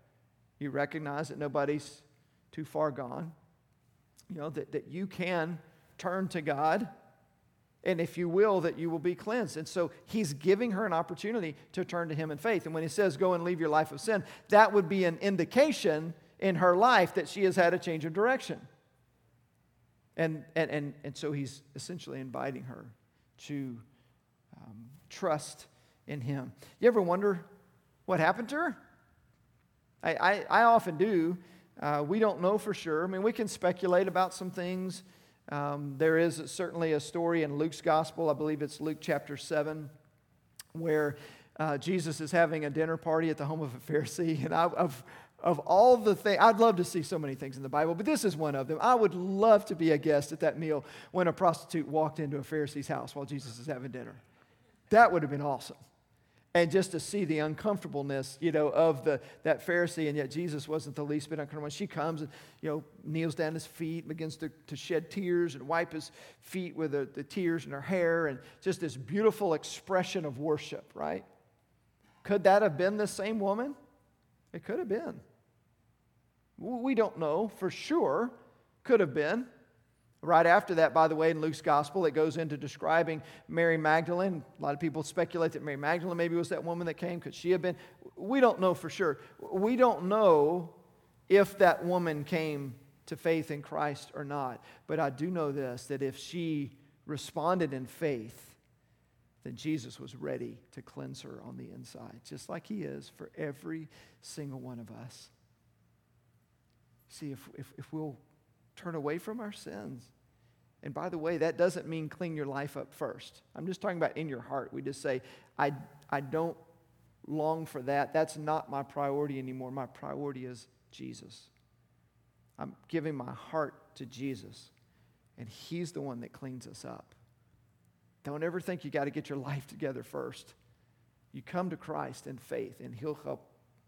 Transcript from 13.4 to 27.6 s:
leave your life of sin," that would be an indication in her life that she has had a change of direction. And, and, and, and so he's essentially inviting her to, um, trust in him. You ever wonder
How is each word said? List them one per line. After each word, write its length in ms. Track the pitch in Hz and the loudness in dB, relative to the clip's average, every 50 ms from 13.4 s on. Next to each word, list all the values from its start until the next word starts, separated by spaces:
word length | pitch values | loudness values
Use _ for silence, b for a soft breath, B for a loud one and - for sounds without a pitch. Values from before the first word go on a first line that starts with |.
| 170 | 0
leave 160 | 175 180 156 | -2 0 0
your 80 | 165 156 | 0 4
life 240 | 151 156 156 - 143 | 4 4 2 2 -4
of 80 | 135 | -6
sin," 240 | - 226 220 190 - B B B B - | -2 0 0 0 -2 B B B B 6
that 240 | 208 208 220 196 202 | 10 10 10 10 8
would 160 | 202 185 151 | 4 4 4
be 160 | 196 190 185 | 2 2 2
an 120 | 170 165 - | 2 2 0
indication 960 | - 202 196 175 160 - - 247 294 311 247 - - 180 156 156 160 165 160 b b b b b | 0 0 2 2 0 2 6 6 6 6 4 2 2 2 2 2 -2 -6 -10 b b b b b
in 160 | - 196 180 | 0 0 2
her 200 | 156 185 180 180 | 6 6 6 8
life 380 | 185 226 254 247 202 175 - - | 8 8 8 8 8 6 4 2
that 160 | 196 151 - | -2 -2 -2
she 140 | - 202 196 | 0 2 2
has 120 | 185 185 | 4 6
had 180 | 190 175 170 175 | 6 6 6 4
a 60 | 180 | 2
change 240 | - 175 160 160 147 | 0 -2 -4 -2 -4
of 80 | 165 | -4
direction. 560 | 156 196 214 247 269 262 - - 151 113 - - - _ _ _ _ _ _ _ _ _ _ _ _ _ _ _ _ _ _ _ _ _ _ _ _ _ _ _ _ | 0 2 2 2 2 0 -2 -8 -10 -10 -12 -20 -20 _ _ _ _ _ _ _ _ _ _ _ _ _ _ _ _ _ _ _ _ _ _ _ _ _ _ _ _
And, 260 | - 165 160 160 147 - - - | -4 -2 -2 -2 -6 -10 -4 -2
and, 160 | 165 160 - | -2 0 0
and, 220 | - 151 147 143 143 - - | -2 -4 -6 -6 -10 -10 -12
and 100 | 151 139 | -12 -10
so 160 | - - 151 | -6 -6 -4
he's 300 | 147 143 139 127 - - - - - | -4 -4 -6 -6 -10 -16 -20 -18 -16
essentially 440 | - - - 180 165 - - 135 135 | -14 -12 -12 -12 -12 -12 -12 -12 -10
inviting 440 | 135 131 117 131 127 139 131 - 131 | -10 -10 -8 -6 -6 -6 -6 -8 -12
her 280 | 127 - - - 117 - _ _ _ _ _ _ _ _ _ - | -12 -14 -14 -16 -20 -20 _ _ _ _ _ _ _ _ _ -12
to, 340 | - 147 139 139 131 120 117 113 b b b b b b b b b b _ _ _ - | -8 -8 -6 -6 -8 -10 -12 -16 b b b b b b b b b b _ _ _ -20
um, 320 | - - 113 101 110 117 123 139 170 - _ | -20 -20 -20 -18 -18 -20 -20 -20 -20 -20 _
trust 580 | - - 196 175 151 147 - - - - - - b b b b b b b | -10 -4 0 0 0 0 -2 -10 -16 -18 -20 -20 b b b b b b b
in 120 | - 147 143 | -10 -8 -6
him. 320 | 120 139 143 135 127 120 - B B B B B | -4 -4 -4 -4 -6 -8 -14 B B B B B
You 80 | - | 6
ever 140 | 240 233 214 | 6 6 6
wonder 440 | 185 170 175 190 202 208 190 170 - - - - | 4 2 2 2 4 2 2 0 -4 -12 -20 -20